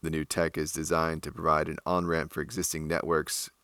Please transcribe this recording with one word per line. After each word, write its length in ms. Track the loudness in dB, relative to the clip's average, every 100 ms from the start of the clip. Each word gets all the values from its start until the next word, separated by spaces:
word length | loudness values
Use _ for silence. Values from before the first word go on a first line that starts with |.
The 80 | 2
new 140 | 0
tech 340 | 0 2 2 2
is 140 | -4
designed 500 | -2 0 2 2 0
to 80 | -6
provide 340 | -4 2 4 2
an 100 | -4 0
on-ramp 480 | 0 2 0 -2
for 80 | -6
existing 460 | -6 -4 -4 -4 -2
networks 640 | -2 0 0 0 -6 -8 _